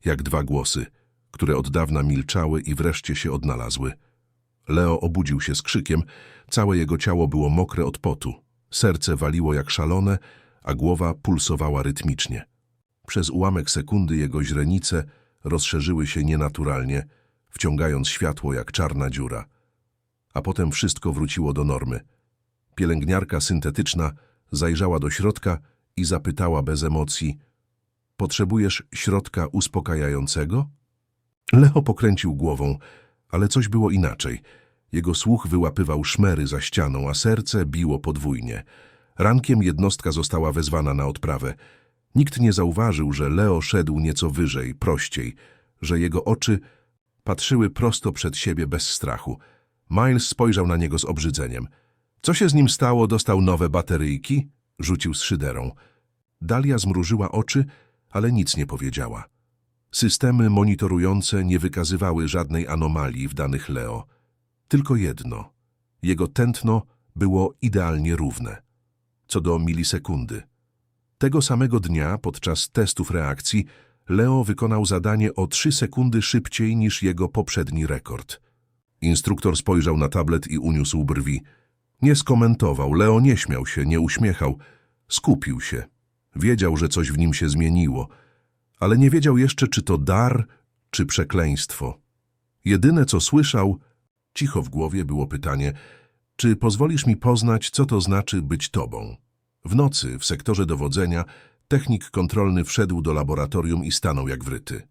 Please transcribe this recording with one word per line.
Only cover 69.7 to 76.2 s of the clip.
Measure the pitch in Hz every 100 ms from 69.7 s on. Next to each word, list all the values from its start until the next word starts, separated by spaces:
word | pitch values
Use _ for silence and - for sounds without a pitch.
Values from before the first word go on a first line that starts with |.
| 82 82 90 - 78 64 110 - _ _ _ _ _ _ _
Tego | 139 147
samego | 139 120 131 117
dnia, | 87 82 76 104
podczas | - 73 - 78 -
testów | - 104 - -
reakcji, | 92 73 69 - 110 98 - _ _ -
Leo | 92 117 131
wykonał | 107 101 113 110 101
zadanie | 95 98 107 107
o | - 95
trzy | - 156
sekundy | 143 113 - 127 113